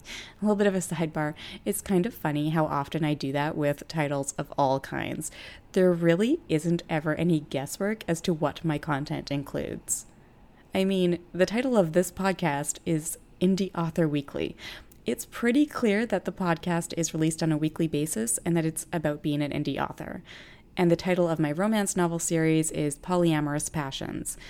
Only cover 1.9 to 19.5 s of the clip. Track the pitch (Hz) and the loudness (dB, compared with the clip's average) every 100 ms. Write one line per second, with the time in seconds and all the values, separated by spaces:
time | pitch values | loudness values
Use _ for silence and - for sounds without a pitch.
1.9 | 185 180 - 156 147 151 160 156 147 143 | 2 2 -2 -2 0 2 2 2 0 -2
2.9 | 160 151 147 135 143 151 156 147 143 - | -2 0 0 -2 0 0 0 0 -2 -4
3.9 | 160 143 143 135 - 147 - 139 135 - | -2 0 -2 -4 -6 -6 0 2 2 -2
4.9 | 139 - 131 - - - - - 190 185 | -6 -6 -6 -8 -12 -18 -18 -2 4 4
5.9 | 170 170 170 226 330 - 156 170 170 - | 6 4 4 4 0 0 0 2 0 0
6.9 | 160 151 151 165 156 151 135 143 - 196 | -2 0 0 2 2 0 -4 -4 -4 -2
7.9 | 214 - 165 - 156 147 - 165 147 - | -2 -2 -2 0 0 -2 0 -2 -2 -2
8.9 | 139 147 147 - 143 139 147 143 - - | -4 -2 -6 -4 -6 -4 -6 -6 -8 -6
9.9 | - - - - - - - - 190 190 | -8 -8 -20 -20 -20 -20 -20 -4 0 2
10.9 | 190 180 170 - 175 180 220 262 233 165 | 4 2 2 -4 0 2 2 4 4 6
11.9 | 170 185 - 190 180 170 143 147 - - | 4 2 0 0 0 0 0 -4 -6 -2
12.9 | 160 156 - - - 180 190 185 - 165 | -2 -2 -10 -16 0 2 2 0 -2 -2
13.9 | 170 160 143 139 - 80 - - - - | 2 2 0 -4 -6 -6 -6 -14 -16 -20
14.9 | - - 247 - - 233 262 294 - 226 | -10 -6 -6 -6 -2 2 4 2 2 2
15.9 | 202 240 185 - - 180 160 180 170 - | 2 0 -2 -2 -2 0 0 0 -2 -2
16.9 | - 160 160 160 - 160 151 156 - 165 | -4 -2 2 0 2 0 2 0 0 0
17.9 | 147 156 214 233 - 175 170 160 156 - | 0 -2 -2 -2 -2 0 2 0 -4 -6
18.9 | 170 151 147 156 147 147 | -2 -2 -2 -2 0 0